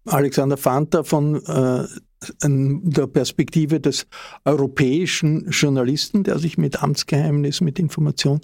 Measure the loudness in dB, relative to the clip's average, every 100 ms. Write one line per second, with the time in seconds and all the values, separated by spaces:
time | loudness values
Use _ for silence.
0 | -2 0 2 2 0 0 2 2 2 0
1 | 2 0 2 -2 -2 0 2 0 -4 -12
2 | _ -20 -18 -4 0 2 0 0 0 0
3 | 0 0 -2 -2 0 2 2 2 0 -2
4 | -8 -16 -20 -6 0 2 0 2 2 2
5 | 0 0 0 0 -2 0 2 2 0 0
6 | -2 -2 0 0 -2 0 -2 0 -2 -2
7 | -2 0 0 0 -2 0 -2 0 -4 0
8 | -2 0 0 0